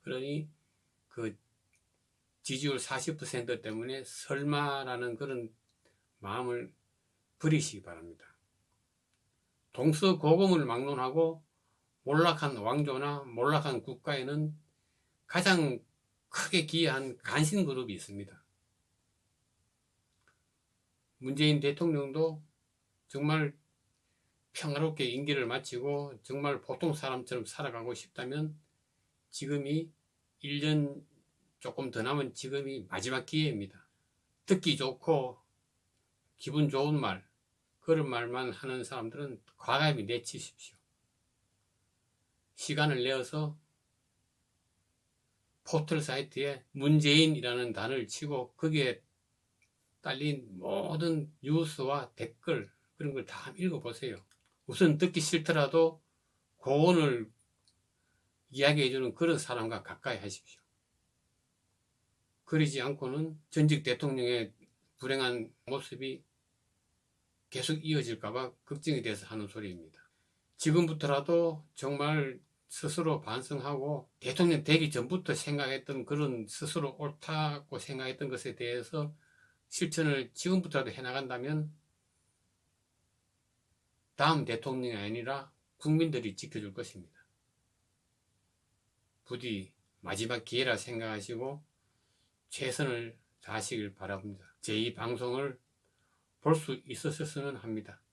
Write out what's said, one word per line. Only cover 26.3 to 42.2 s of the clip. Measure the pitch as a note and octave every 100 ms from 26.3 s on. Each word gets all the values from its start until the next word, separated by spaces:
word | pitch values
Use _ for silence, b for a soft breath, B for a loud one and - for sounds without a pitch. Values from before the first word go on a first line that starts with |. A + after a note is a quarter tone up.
| C#3 C#3+ C#3
보통 | - C3 E3
사람처럼 | D3+ C3+ C3 - B2 G#2+
살아가고 | - C#3+ A#2 A#2
싶다면 | A#2 - - B2 D3 D#3 D3+ _ _ _ _ _ _ _
지금이 | - C3+ C#3+ C#3 D#3 E3 _ _ _ _ _
일 | C#3+ C#3+
년 | D3+ D3+ C#3+ C#3+ - _ _ _ _ _
조금 | B2 - C3+
더 | A2+
남은 | A2+ D3 C3 -
지금이 | C3 C#3 C3+ C3+ G2
마지막 | G2 A2 C3 -
기회입니다. | D#3 D3+ A2 G2+ - _ _ _ _ _ _ -
듣기 | F#3 E3 C#3
좋고 | C3+ B2+ - D3+ B2+ - _ _ _ _ _ _ _ _ _ _
기분 | - D3 D3
좋은 | C3+ D3 D3+
말, | A2 F#2 - _ _ _ _ _
그런 | - D#3+ C#3+
말만 | A#2+ A#2+ B2+ B2+
하는 | - C3+ B2+
사람들은 | A#2 B2+ A2+ C#3+ C#3+ A#2+ _ _
과감히 | - C3+ D#3 C#3+
내치십시오. | G2+ A#2+ - - - _ - _ _ _ _ _ _ _ _ _ _ _ _ _ _ _